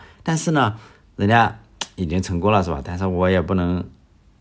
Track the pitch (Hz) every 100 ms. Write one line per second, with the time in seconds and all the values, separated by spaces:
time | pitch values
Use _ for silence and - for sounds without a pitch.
0 | - - - 160 170 151 113 110 - -
1 | _ - 101 117 101 - - - - -
2 | 82 90 92 87 101 107 85 71 67 90
3 | 95 87 92 92 80 92 87 90 - -
4 | _ _ _ _